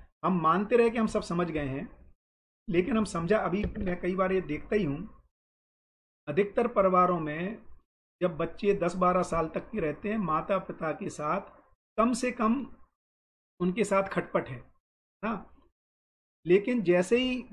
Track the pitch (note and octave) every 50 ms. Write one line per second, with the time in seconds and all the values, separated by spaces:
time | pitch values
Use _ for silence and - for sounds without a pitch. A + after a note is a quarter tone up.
0 | - - _ _ - E3+ F#3 F3 D#3+ D#3 E3 F#3 G#3 G3+ B3 A#3 A#3 A3+ G#3+ -
1 | A3 G#3 - G#3+ - - E3+ F3 F3 E3 D#3 D3+ C#3+ C3+ C3 C#3 G3 B3+ - -
2 | - - - _ _ _ _ _ _ _ _ _ _ - F3 E3+ F#3 C#4 A#3 A3
3 | G#3+ - - F3 E3 E3+ G#3+ A3 G3 F3+ F3 G#3 G#3+ - - G#3+ G3+ F#3 F3+ -
4 | - F3+ F#3+ F#3 F#3+ F#3 F#3+ F#3+ E3+ D3 D3 D3+ - - G#3+ G#3+ G3 C#3+ C#3 D#3
5 | G3 A3+ - - - _ _ _ _ _ _ _ _ _ _ _ _ _ _ _
6 | _ _ _ _ _ - D3 E3 G3+ G3+ - B3 A#3+ A#3+ A#3+ G#3+ G3 F#3+ F#3 F3+
7 | F3+ F3+ F3+ E3 D#3 D3+ D3 D#3+ F3 G3+ A3+ - - - - - _ _ _ _
8 | _ _ _ - F3 F3+ D#3+ D3 E3 E3 - - - G3+ G3+ - E3 F3 F3+ F#3
9 | F3+ F3+ F3+ F#3 E3+ - - E3 D#3+ D#3+ - F3 F3 - - G#3+ E3 D3+ D3 -
10 | - G3+ A3 A3+ G3 D#3+ D#3 D#3+ D#3 - G3 F#3 - - F3 - E3 D#3 D3 -
11 | G3 E3+ - - D3+ D3+ E3+ G3+ - - - - _ _ _ _ _ _ _ -
12 | A3 A#3+ B3+ - B3+ B3 A#3+ - A3 A3 A#3 C#4+ - - - - - _ _ _
13 | _ _ _ _ _ _ _ _ _ _ _ - F3+ F#3 F3+ A#3 G3+ G3 G3 G3
14 | F#3+ F#3+ - F3+ - - - F3+ - - C3 A#2+ - - - _ _ _ _ _
15 | _ _ _ _ - A3 A3+ - - - - - _ _ _ _ _ _ _ _
16 | _ _ _ _ _ _ _ _ - D#3+ F3 G3+ G3 B3+ B3 A#3+ F#3+ D#3+ F3 F3+
17 | F#3 F#3 A#3 B3 B3+ B3+ B3+ B3 A3 -